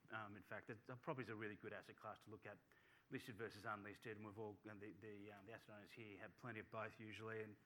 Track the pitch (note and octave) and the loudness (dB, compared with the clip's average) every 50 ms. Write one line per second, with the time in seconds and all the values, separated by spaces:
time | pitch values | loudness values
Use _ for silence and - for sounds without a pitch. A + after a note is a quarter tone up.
0 | - - G#2+ A2 G#2+ G#2 G#2 G#2 - - A2 G2+ - - A#2 G#2+ - B2+ C3 B2 | -4 0 2 2 2 2 -2 -4 -2 0 0 0 2 0 -2 -2 0 -2 -4 2
1 | - E3+ D3+ B2+ A#2 G2 A2+ G#2+ A2 G#2 G#2 F#2+ - G#2+ G#2 F#2+ - - - - | 4 4 4 6 4 4 4 4 4 4 2 2 0 0 0 0 -2 -4 -8 -4
2 | - G#2+ G2 - - G#2+ A2 G2+ - G#2+ G2+ - - - - - - - - - | -2 -2 -2 -2 -4 -6 -6 -4 -4 -6 -6 -6 -10 -16 -20 -20 -18 -20 -20 -20
3 | - - C3 C3 - - G#2+ G2 A2+ G2+ E2+ G#2 F#2+ A2+ G#2+ G#2 G2+ G#2 F#2+ - | -4 0 0 2 2 0 2 2 2 2 2 2 4 4 4 4 2 -2 -2 -2
4 | - A#2 G#2+ G2+ A2 G#2+ G2 A2 A2 G#2 G2+ - - G#2+ G#2+ G2 G2+ G#2+ - G2 | 0 -2 0 0 0 -2 0 2 2 0 0 -2 -4 -4 -4 -2 -2 -4 -4 -2
5 | A2 G#2+ G#2 G2+ G2+ G#2 G#2 G2+ F#2+ G#2+ A2+ G#2 - - G#2+ G#2 G2 F2 - A#2 | -4 -4 -4 -2 -4 -4 -6 -6 -6 -6 -6 -6 -6 -6 -6 -6 -6 -6 -6 -4
6 | A2 G#2+ G2+ F2+ A2 G2+ - - - B2 A2 A2 G2 - - A2 G#2+ A2 - - | -4 -2 -2 -2 -2 -4 -4 -2 0 2 2 2 0 2 2 2 2 2 0 -2
7 | A2 G#2+ G#2 G2+ A2 A2 A2+ A2 A2 G#2+ G#2 - - | -4 -2 -2 0 0 2 2 2 2 0 -2 -8 -12